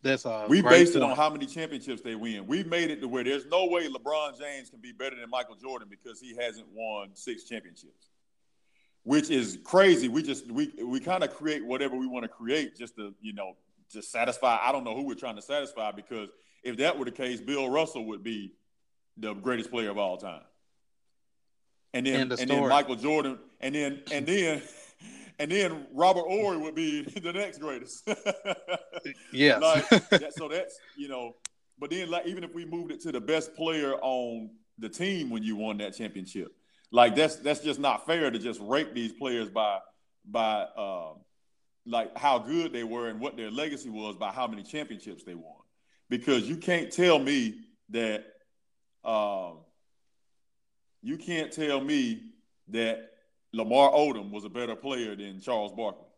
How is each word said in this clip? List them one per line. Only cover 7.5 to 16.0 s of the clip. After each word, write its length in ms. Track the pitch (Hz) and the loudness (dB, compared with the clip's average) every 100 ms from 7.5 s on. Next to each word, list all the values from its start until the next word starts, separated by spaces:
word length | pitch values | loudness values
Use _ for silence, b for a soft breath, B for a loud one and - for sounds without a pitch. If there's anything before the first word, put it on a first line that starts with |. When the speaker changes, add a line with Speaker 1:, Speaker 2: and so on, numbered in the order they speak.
| 117 92 - 80 _ _ _ _ _ _ _ _ _ _ _ | -12 -12 -20 -20 _ _ _ _ _ _ _ _ _ _ _
Speaker 2:
which 260 | 113 147 - | 2 2 4
is 300 | 139 110 92 | 0 0 -8
crazy. 440 | - 185 196 151 123 | 4 8 8 8 4
We 160 | 135 | 0
just, 260 | 143 135 120 | -2 -6 -6
we, 200 | 117 147 - | -4 -4 -4
we 160 | 120 131 | -4 -4
kinda 280 | 147 185 143 | -2 0 0
create 380 | - 151 151 117 | -2 -4 -4 -4
whatever 300 | 127 139 127 | -2 -2 -2
we 120 | 131 | -4
wanna 200 | 123 117 | -6 -8
create 480 | - 117 151 139 - | -8 -2 -2 -2 -8
just 180 | 120 - | -16 -12
to, 160 | 101 98 | -14 -12
you 120 | 107 | -14
know, 220 | 101 95 - _ _ _ | -10 -10 -12 _ _ _
to 100 | 107 | -16
satisfy. 560 | - 117 120 120 127 113 | -8 -2 -2 2 2 4
I 100 | 120 | 2
don't 120 | 135 | 0
know 120 | 120 113 | -2 -6
who 80 | |
we're 120 | 139 117 | -6 -6
trying 200 | 127 107 | -8 -10
to 60 | |
satisfy, 500 | - 147 135 117 107 | -6 -4 -4 -6 -6
because 380 | 101 | -6